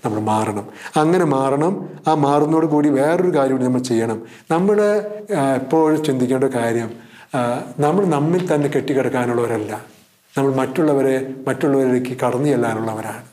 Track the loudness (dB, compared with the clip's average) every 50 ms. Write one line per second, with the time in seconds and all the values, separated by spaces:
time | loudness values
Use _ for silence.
0 | -4 -2 -4 -2 -2 0 0 0 0 -2 -4 -6 -8 -10 -18 -16 -18 -4 0 0
1 | 2 2 2 2 2 2 0 0 0 0 0 0 0 -2 -2 -4 -8 -12 -14 -6
2 | 0 0 2 2 2 2 4 2 2 2 2 2 2 2 2 2 2 2 2 2
3 | 2 2 2 2 2 2 2 2 2 2 0 0 0 0 0 0 0 0 0 0
4 | 0 -2 -4 -6 -8 -16 -20 -20 -6 _ -2 0 2 2 2 4 2 2 2 0
5 | -2 -4 -10 -12 -8 -4 -2 0 0 0 0 -2 -2 0 2 2 4 4 2 2
6 | 0 -2 0 0 0 0 0 0 0 0 0 0 -2 0 0 -2 -2 -4 -10 -16
7 | -20 -20 -20 -20 -16 _ -4 -4 -2 -2 -4 -6 -8 -10 -4 0 0 2 2 2
8 | 2 2 2 2 2 2 0 0 0 0 0 0 0 0 0 -2 -2 0 0 0
9 | 0 0 -2 -2 -2 0 0 0 0 0 -2 -4 -4 -6 -8 -10 -12 -18 -20 -20
10 | -20 _ _ _ _ _ -2 0 0 2 2 0 -2 0 0 0 2 2 4 4
11 | 2 2 2 0 -2 -6 -10 -6 -4 -4 -2 0 0 2 2 4 4 4 2 2
12 | 0 -2 -4 -2 -2 0 0 0 0 0 2 0 0 -2 -2 -4 -4 -6 -6 -6
13 | -8 -10 -12 -12 -16 -20